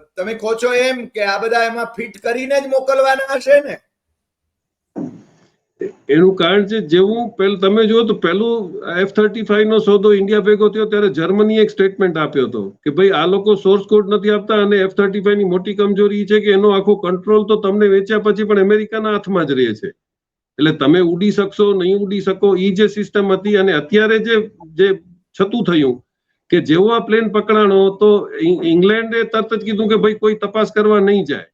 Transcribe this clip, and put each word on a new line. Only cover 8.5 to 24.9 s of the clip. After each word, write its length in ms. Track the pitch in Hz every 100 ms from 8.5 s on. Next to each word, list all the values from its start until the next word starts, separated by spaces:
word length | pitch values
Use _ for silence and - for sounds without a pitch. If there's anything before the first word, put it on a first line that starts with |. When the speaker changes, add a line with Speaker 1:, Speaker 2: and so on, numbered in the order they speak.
| 233 185 185 - 175
Speaker 2:
એફ 80 | 190
થર્ટી 340 | 214 208 220
ફાઈવ 260 | 214 208 214
નો 100 | 220
સોદો 360 | 202 202 208
ઇન્ડિયા 260 | 202 196 214
ભેગો 300 | 196 208 214
થયો 160 | 214 208
ત્યારે 240 | 208 202
જર્મનીએ 520 | 147 170 202 214 220
એક 80 | 208
સ્ટેટમેન્ટ 480 | - 190 190 185 160
આપ્યો 300 | 147 143 123
હતો 220 | 117 98
કે 200 | - 147
ભાઈ, 200 | 165 196
આ 160 | 156 175
લોકો 300 | 196 202 196
સોર્સ 280 | 190 202
કોડ 300 | 196 208 196
નથી 160 | 208 208
આપતા 260 | 208 208 214
અને 220 | 202 202
એફ 120 | 190
થર્ટી 320 | 190 202 202
ફાઈવ 160 | 196 208
ની 60 |
મોટી 300 | 190 180 202
કમજોરી 480 | 202 202 196 208 202
ઈ 40 | 190
છે 140 | 214
કે 120 | 208
એનો 180 | 196 208
આખો 260 | 196 190 202
કંટ્રોલ 500 | 175 180 202 214 208
તો 100 | 214
તમને 320 | 196 208 208
વેચ્યા 320 | 196 196 214
પછી 240 | 208 202
પણ 160 | 208 202
અમેરિકાના 520 | 196 214 214 220 214
હાથમાં 340 | 208 185 185 151
જ 60 |
રહે 220 | 131 120
છે. 200 | 110 87 - _ _ _ _ _ -
એટલે 120 | 151
તમે 280 | 147 139 175
ઉડી 320 | 175 175 208
શકશો, 420 | 202 196 - 202
નહીં 240 | 190 180 202
ઉડી 240 | 202 202
શકો, 340 | 190 185 202 180
ઈ 140 | 196
જે 180 | 190 208
સિસ્ટમ 460 | 208 196 208 196
હતી. 220 | 190 202 202
અને 180 | 190
અત્યારે 460 | 151 147 208 214 220
જે, 320 | 226 220 - - 160
જે 260 | 156 196